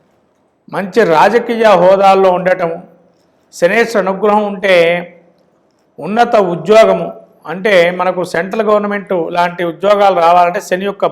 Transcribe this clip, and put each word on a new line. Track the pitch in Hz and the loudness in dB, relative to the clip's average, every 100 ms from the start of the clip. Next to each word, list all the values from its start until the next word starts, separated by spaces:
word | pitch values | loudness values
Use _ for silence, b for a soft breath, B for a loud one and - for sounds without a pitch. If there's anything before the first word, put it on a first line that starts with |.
| _ _ _ _ _ _ _ 151 | _ _ _ _ _ _ _ -10
మంచి | 196 208 196 | -4 0 2
రాజకీయ | 156 185 226 233 226 220 185 | 4 2 2 -2 0 2 4
హోదాల్లో | 180 196 196 190 190 180 | 4 4 4 4 2 0
ఉండటము. | 175 185 170 165 - _ _ _ _ _ _ - | -2 -2 -4 -8 -14 _ _ _ _ _ _ -2
శనేశ్వరుడు | 175 214 226 220 | 0 0 -2 -2
అనుగ్రహం | 185 190 208 208 208 | -4 -2 0 0 -2
ఉంటే | 202 196 180 170 175 175 - _ _ _ _ _ _ _ - | -4 0 2 2 0 -6 -18 _ _ _ _ _ _ _ -14
ఉన్నత | 151 214 240 - 185 | -6 -2 0 0 0
ఉద్యోగము, | 170 165 214 202 185 165 - - _ - | -2 2 4 4 2 -4 -12 -20 _ -14
అంటే | 175 202 190 170 180 | -6 0 2 2 0
మనకు | 185 180 175 | -4 -4 -6
సెంట్రల్ | 214 196 220 214 | -6 -6 -4 0
గవర్నమెంట్ | 208 208 202 185 185 165 175 | 0 -2 -6 -6 -6 -4 -2
లాంటి | 175 175 175 | -2 -2 -8
ఉద్యోగాలు | 156 196 202 202 180 | -4 0 2 2 2
రావాలంటే | 165 175 175 175 175 | 4 4 2 -2 -4
శని | 180 151 | -4 -4
యొక్క | 143 175 | -4 -4